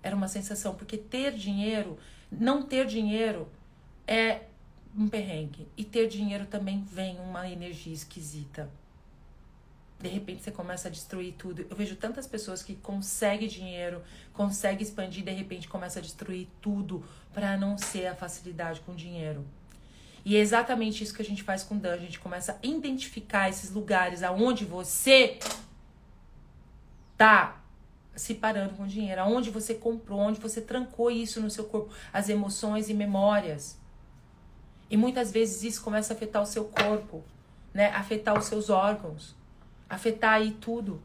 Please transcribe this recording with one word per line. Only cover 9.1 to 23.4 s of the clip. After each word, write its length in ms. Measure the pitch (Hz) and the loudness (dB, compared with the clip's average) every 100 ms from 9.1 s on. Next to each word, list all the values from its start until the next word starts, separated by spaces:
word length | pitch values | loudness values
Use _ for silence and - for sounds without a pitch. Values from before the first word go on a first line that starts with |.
| - - - - - - - - - | -20 -20 -20 -20 -20 -20 -20 -20 -12
De 100 | 180 | -6
repente 340 | 196 196 185 | -6 -6 -10
você 100 | - | -10
começa 360 | 202 180 180 180 | -10 -8 -6 -8
a 20 | |
destruir 420 | 160 - 185 180 | -10 -10 -8 -8
tudo. 340 | 175 185 170 180 | -8 -10 -8 -8
Eu 80 | 196 | -4
vejo 200 | 202 196 | -6 -4
tantas 300 | 220 254 262 | -6 -6 -8
pessoas 360 | 220 214 185 | -10 -8 -10
que 140 | - 190 | -10 -12
conseguem 720 | - 196 196 - 208 208 220 | -8 -6 -4 0 2 2 -2
dinheiro, 540 | 185 185 175 175 175 175 - - | -6 -10 -6 -6 -8 -12 -20 -18
conseguem 500 | - 202 196 202 202 | -2 0 2 0 0
expandir, 420 | 214 208 185 175 | -4 -6 -8 -6
de 80 | 190 | -6
repente 340 | 190 190 185 - | -6 -6 -10 -8
começa 320 | 190 180 175 | -8 -8 -8
a 40 | |
destruir 440 | 165 - 208 185 185 - | -10 -12 -8 -8 -8 -8
tudo 440 | 208 202 175 180 - - - | -4 -2 -2 -6 -10 -18 -12
pra 240 | - 202 196 | -4 0 0
não 200 | 196 202 | 0 -2
ser 300 | - 190 180 | -4 -4 -4
a 80 | |
facilidade 680 | 180 180 - 180 165 170 160 | -4 -10 -10 -12 -6 -6 -6
com 120 | - | -10
o 20 | |
dinheiro. 500 | 175 170 170 156 147 139 - - - - - - - 196 | -12 -10 -8 -6 -6 -10 -16 -20 -20 -20 -20 -20 -10 4
E 80 | 208 | 6
é 40 | |
exatamente 600 | 208 233 240 240 220 214 | 8 6 4 2 0 -2
isso 120 | 208 | -6
que 80 | - | -6
a 20 | |
gente 180 | 214 202 | -4 -4
faz 200 | - 190 | -2 -4
com 140 | - 208 | -2 -2
o 20 | |
Dan. 160 | 190 | -2
A 20 | 175 | -2
gente 240 | 175 156 | -6 -10
começa 320 | 180 180 180 | -8 -6 -6
a 140 | - 247 | -4 -2
identificar 840 | 311 277 262 - - - 202 | -2 -2 -4 -6 -10 -2 2